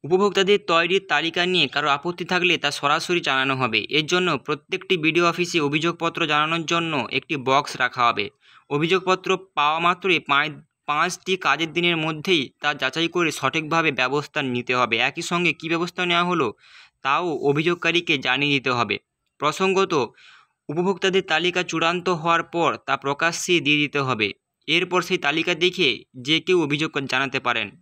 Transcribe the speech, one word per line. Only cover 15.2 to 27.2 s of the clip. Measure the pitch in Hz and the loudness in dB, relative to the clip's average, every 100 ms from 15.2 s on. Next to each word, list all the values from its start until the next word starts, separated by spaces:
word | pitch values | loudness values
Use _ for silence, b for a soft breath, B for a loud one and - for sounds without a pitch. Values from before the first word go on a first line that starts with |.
সঙ্গে | 170 175 175 | -4 0 0
কী | - 160 | -2 -4
ব্যবস্থা | 165 170 - 180 | -2 -2 -4 0
নেওয়া | 170 175 | 2 2
হলো, | 175 120 - B B B _ | 0 -2 -4 B B B _
তাও | 135 147 175 143 | -2 -2 -2 0
অভিযোগকারীকে | 139 143 156 175 165 170 170 147 | 2 2 0 0 0 0 0 -2
জানিয়ে | 127 131 143 139 | 0 0 2 0
দিতে | 127 | 0
হবে। | 123 110 101 _ _ _ _ | 0 0 -2 _ _ _ _
প্রসঙ্গত, | 147 147 190 190 185 160 113 b b b b b - | -2 0 0 2 2 0 0 b b b b b -6
উপভোক্তাদের | 151 185 190 190 190 | -2 0 0 2 0
তালিকা | 185 156 180 180 | 0 0 0 -2
চূড়ান্ত | 175 165 165 180 185 | -2 0 0 0 -2
হওয়ার | 170 165 170 | 0 2 0
পর | 165 170 156 107 | 0 0 0 0
তা | - 135 | -4 -2
প্রকাশ্যে | 139 143 165 160 - 170 | -2 0 -2 -2 0 2
দিয়ে | 139 147 | 2 0
দিতে | 143 143 | 0 -2
হবে। | 131 113 104 - _ _ - | -2 0 -2 -4 _ _ -2
এরপর | 165 180 180 | 0 2 0
সেই | - 180 | 0 -2
তালিকা | 143 160 165 | 0 0 -2
দেখে | 170 180 180 147 110 - 127 | 0 0 2 0 0 -10 -12
যে | 123 160 | -2 -2
কেউ | - 180 | 2 2
অভিযোগ | 151 147 156 147 135 | 2 -2 -2 -4 -2
জানাতে | 131 | -2